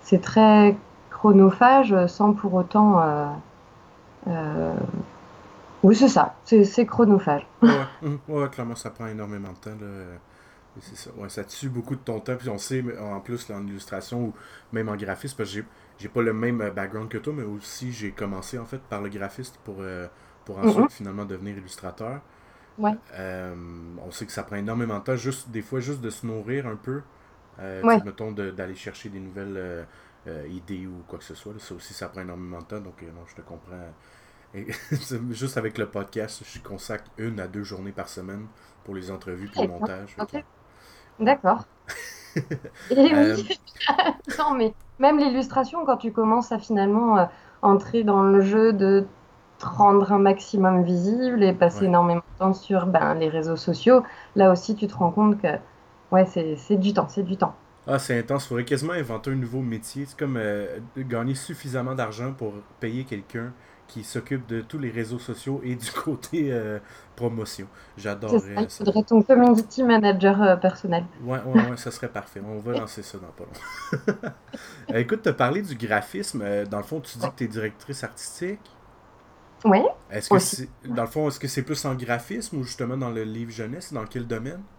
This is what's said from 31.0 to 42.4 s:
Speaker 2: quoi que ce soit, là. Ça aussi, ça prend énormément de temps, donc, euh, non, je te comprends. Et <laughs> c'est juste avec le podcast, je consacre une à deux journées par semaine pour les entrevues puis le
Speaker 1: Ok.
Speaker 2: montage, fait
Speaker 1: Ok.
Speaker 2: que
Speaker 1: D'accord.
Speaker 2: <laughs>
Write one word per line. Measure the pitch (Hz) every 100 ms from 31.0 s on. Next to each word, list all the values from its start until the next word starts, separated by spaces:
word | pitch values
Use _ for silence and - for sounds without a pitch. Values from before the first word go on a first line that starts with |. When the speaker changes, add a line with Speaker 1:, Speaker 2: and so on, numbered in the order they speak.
| 85
Speaker 2:
quoi | 82
que |
ce | -
soit, | 80 104
là. | 104
Ça | -
aussi, | 87 -
ça | - 92
prend | 95
énormément | 90 90 90 85
de |
temps, | 82 107
donc, | 95 85
euh, | 85
non, | 85 85
je |
te | -
comprends. | 80 82 90 90 85 78 _ _ _ _ _
Et | 98 104
<laughs> | - - 147
c'est | - 120 120
juste | 110 131 131
avec | 110 113
le | 101
podcast, | 104 98 110 107 -
je | - -
consacre | - 95 - 107 - -
une | 113 107
à | 90
deux | 101
journées | 101 98 98
par | 98 95
semaine | - 92 101 110 _ _ _
pour | -
les | 98 90
entrevues | 95 95 90 101
puis | -
le | 220
Speaker 1:
Ok. |
Speaker 2:
montage, | 87 214 92 101
fait | -
Speaker 1:
Ok. | 208
Speaker 2:
que | 285 - _ _ _ - - _ -
Speaker 1:
D'accord. | 220 277 185 233 - _ - - - - -
Speaker 2:
<laughs> | -